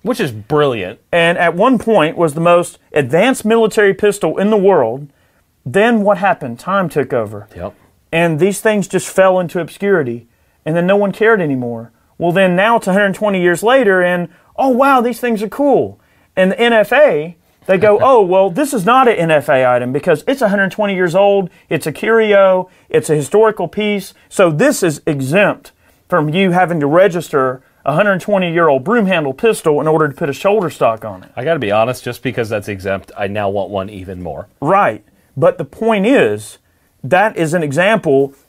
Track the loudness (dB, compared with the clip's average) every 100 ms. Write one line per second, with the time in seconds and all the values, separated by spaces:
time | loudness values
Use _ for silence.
0 | -8 -4 -4 -6 -4 0 0 -2 -6 -12
1 | -4 0 0 2 0 2 2 0 0 2
2 | 0 0 -2 0 2 2 2 -10 _ -4
3 | 0 0 0 0 0 2 2 2 2 2
4 | -2 0 -4 -2 0 2 2 2 2 -4
5 | -12 _ _ _ _ _ -4 0 2 2
6 | 2 0 0 -2 -4 -12 -4 -2 -2 -2
7 | -2 -2 -4 -10 -16 -14 -14 -14 _ _
8 | -6 -2 0 0 0 0 -2 0 -2 -4
9 | -4 2 2 2 -2 -6 -8 -6 -2 0
10 | -2 -6 -14 _ _ _ -6 -2 0 0
11 | 0 0 0 2 0 -4 -6 -10 -14 _
12 | _ -6 -2 2 2 2 2 0 0 0
13 | 0 -2 -2 0 0 0 2 2 4 2
14 | 2 -2 -6 _ _ -4 0 2 2 2
15 | 0 -4 -4 -4 -6 -2 0 0 -2 -8
16 | _ _ _ -2 -2 0 2 2 2 4
17 | 4 2 -6 -12 _ _ -2 0 2 2
18 | 4 4 4 2 2 0 -2 -2 2 4
19 | 4 2 2 2 2 2 4 2 0 -4
20 | 0 0 0 -2 0 0 -2 -2 -4 0
21 | 0 2 2 2 -2 _ -6 -6 -6 -6
22 | 0 2 4 4 4 2 -2 _ _ -2
23 | 0 -2 0 2 2 0 -6 -4 -4 -4
24 | -6 -18 _ 0 2 4 0 2 -2 -2
25 | -4 -4 -2 0 0 -2 -10 _ _ _
26 | -4 -2 0 0 0 2 0 0 0 4
27 | 4 2 -4 -2 -2 -4 _ _ -4 0
28 | 0 -2 0 -2 0 2 2 2 0 0
29 | 2 0 -2 -2 -2 0 0 0 2 0
30 | 0 -2 -6 -4 0 0 -2 0 -2 -2
31 | -8 -14 -16 -8 -4 -2 0 0 0 -2
32 | -8 -8 -8 -6 -4 -4 -6 -8 -6 -6
33 | -8 -8 -6 -4 -4 -4 -4 -6 -8 -10
34 | -14 -12 -12 -12 -14 -8 0 2 2 -2
35 | _ _ _ -2 0 0 -8 -6 -2 0
36 | 2 2 2 -2 -10 -20 _ _ _ _
37 | -2 0 0 0 -2 -2 -2 0 0 0
38 | 2 0 0 -4